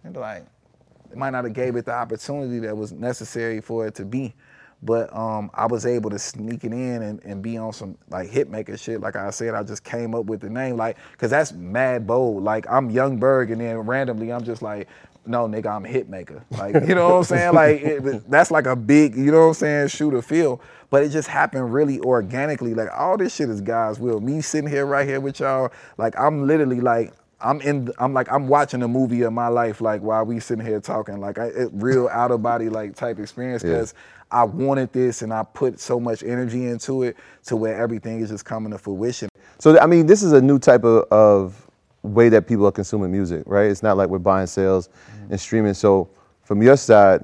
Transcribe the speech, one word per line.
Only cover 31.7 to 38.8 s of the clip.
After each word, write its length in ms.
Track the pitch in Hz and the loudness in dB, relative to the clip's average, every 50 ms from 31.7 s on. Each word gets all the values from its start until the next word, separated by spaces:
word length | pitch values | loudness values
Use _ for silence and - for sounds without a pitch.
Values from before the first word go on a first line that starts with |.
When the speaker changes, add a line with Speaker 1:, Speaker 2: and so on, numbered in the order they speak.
| - | -4
Speaker 1:
real 340 | 101 107 127 131 127 123 | -4 0 2 2 2 2
out 240 | 123 - 117 120 123 | 0 0 0 0 0
of 100 | 123 113 | 0 -2
body, 280 | 107 117 117 117 117 113 | -2 -2 -2 -2 -4 -6
like, 260 | 110 110 107 104 - | -6 -6 -8 -10 -10
type 240 | - - 120 113 101 | -8 -8 -8 -8 -8
experience, 420 | 104 - - 123 123 127 123 113 | -12 -14 -12 -12 -10 -8 -8 -4
Speaker 2:
Yeah. 140 | 95 85 82 78 | -2 -2 -2 -2
Speaker 1:
'cause 140 | 76 - - _ - - _ - - _ | -4 -6 -10 _ -20 -20 _ -20 -14 _
I 120 | - 123 120 | 0 0 0
wanted 500 | 110 - - 131 139 139 135 131 - - | 0 0 -4 -2 0 0 -2 -2 -4 -2
this 300 | 127 127 123 113 - 117 | -2 -2 -2 -2 -4 -8
and 100 | 110 113 | -6 -6
I 80 | 110 | -6
put 380 | 107 _ _ - 139 127 110 - | -6 _ _ -4 -4 -4 -4 -6
so 200 | - - 127 120 | -6 -4 -4 -4
much 220 | 120 117 113 - | -2 -4 -6 -6
energy 460 | 78 113 120 123 127 117 113 123 127 | -6 -6 -6 -4 -4 -4 -6 -6 -6
into 340 | 123 120 113 - - 135 131 | -6 -6 -8 -6 -6 -4 -2
it 160 | 127 120 - - - - - _ _ | -2 -4 -6 -10 -20 -20 -20 _ _
to 80 | - 123 | -6 -4
where 200 | 110 107 110 107 | -2 -2 -4 -2
everything 440 | 98 117 113 117 107 - 113 113 113 | -4 -4 -4 -4 -6 -8 -8 -8 -6
is 100 | 113 104 | -6 -8
just 160 | 107 98 - | -8 -12 -10
coming 260 | - 113 110 110 107 104 | -10 -10 -8 -8 -10 -10
to 40 | |
fruition. 500 | 95 | -10